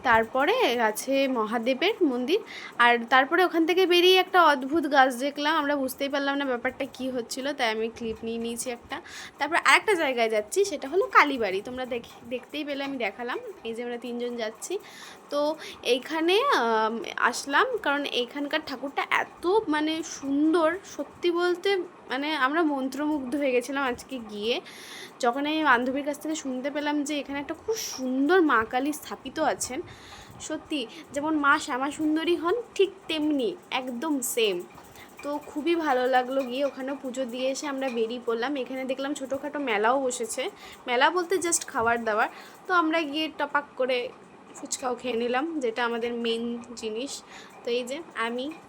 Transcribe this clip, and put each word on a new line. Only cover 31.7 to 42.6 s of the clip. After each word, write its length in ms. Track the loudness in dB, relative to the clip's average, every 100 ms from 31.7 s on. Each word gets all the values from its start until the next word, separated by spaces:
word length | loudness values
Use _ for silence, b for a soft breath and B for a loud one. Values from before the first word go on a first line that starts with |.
| -2 -4
সুন্দরী 440 | -2 0 0 2 0
হন 200 | 2 -2 -4 2
ঠিক 160 | 2 0 -6
তেমনি, 480 | 0 2 2 0 -4 -6
একদম 500 | -6 -4 -4 -2 -2
সেম। 400 | -2 2 2 0 -6 -18 B B B -12
তো 160 | -8 -6 -6
খুবই 300 | -4 0 0
ভালো 320 | 2 2 4
লাগলো 360 | 2 2 -2
গিয়ে, 220 | -2 -2 -2
ওখানেও 300 | -2 -8 -6
পুজো 240 | -6 -6 -6
দিয়ে 240 | -2 -2
এসে 180 | -2 -4
আমরা 220 | -4 -2
বেরিয়ে 320 | -2 -2 -2 -4
পড়লাম। 300 | -2 -2 -4
এখানে 300 | -6 -6 -4
দেখলাম 280 | -4 -4
ছোটোখাটো 460 | -6 -6 -6 -6 -6
মেলাও 420 | -2 2 2 2
বসেছে, 480 | 0 -4 -6 -4 -6 -8 B B -2
মেলা 220 | 4 4
বলতে 260 | 2 0 0
just 300 | 0 -2 -2
খাবার 360 | 0 2 0
দাবার। 260 | 0 0 0 B B B